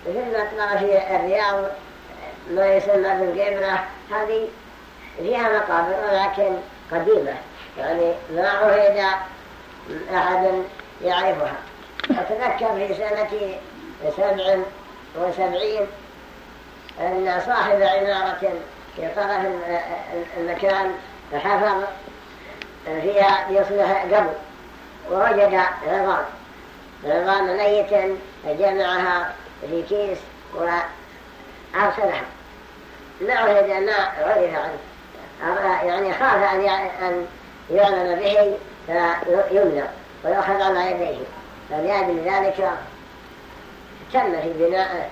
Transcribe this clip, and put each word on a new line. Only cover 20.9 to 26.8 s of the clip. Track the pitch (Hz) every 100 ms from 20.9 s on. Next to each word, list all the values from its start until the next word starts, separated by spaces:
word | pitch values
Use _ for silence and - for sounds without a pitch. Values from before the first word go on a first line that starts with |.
| 180 - - -
حفر | 143 185 196 214 285 302 - - - - - - - - - 165
فيها | 160 170 202 196 180 190
يصلح | 190 196 202 185 196
قبر، | 185 208 - - - - - - - - -
ووجد | 180 214 208 202 190 180 - 151
عظام، | 190 190 175 - - - - - -